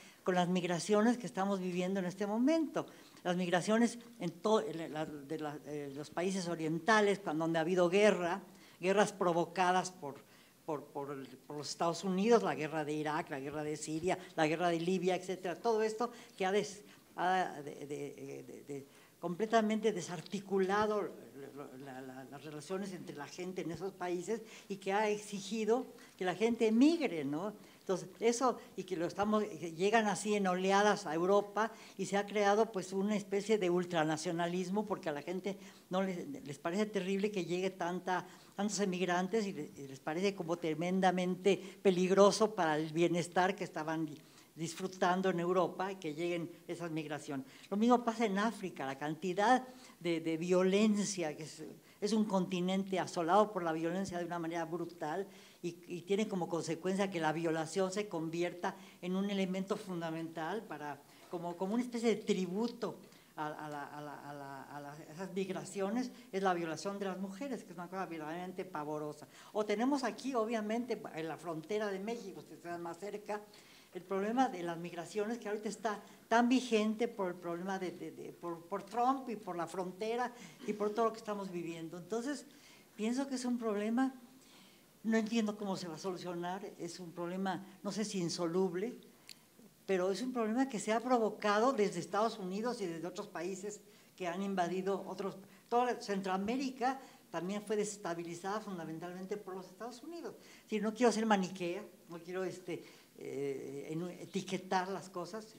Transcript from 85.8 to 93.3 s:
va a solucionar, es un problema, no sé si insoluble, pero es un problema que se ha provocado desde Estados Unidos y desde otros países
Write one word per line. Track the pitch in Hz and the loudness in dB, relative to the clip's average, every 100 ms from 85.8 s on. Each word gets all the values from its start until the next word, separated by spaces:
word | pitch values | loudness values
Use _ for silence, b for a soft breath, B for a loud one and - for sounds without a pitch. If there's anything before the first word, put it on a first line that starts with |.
| 180 | -4
va | 156 | -6
a | |
solucionar, | 190 170 175 175 175 190 190 - | -4 -4 -4 -4 -4 -4 -8 -10
es | 170 175 | -10 -10
un | 175 | -12
problema, | 165 175 190 190 170 b b | -8 -6 -2 -2 -2 b b
no | 202 | -6
sé | 190 | -4
si | 214 196 | -2 0
insoluble, | 170 - 170 180 190 175 226 240 - b b b b - - - - | 0 0 0 2 2 0 -4 -6 -14 b b b b -20 -20 -12 -2
pero | 190 185 | 2 2
es | 196 | 0
un | 254 | -2
problema | 247 214 233 269 | -2 0 2 0
que | 208 | 0
se | 214 | 0
ha | 226 | 0
provocado | - 247 214 - 208 208 247 | 4 4 4 2 2 4 4
desde | 220 196 170 | 4 2 0
Estados | - 202 226 214 | -2 0 0 0
Unidos | 185 196 240 240 | -4 -2 -2 -2
y | 185 | -4
desde | 165 170 | -6 -8
otros | 180 | -8
países | 190 | -10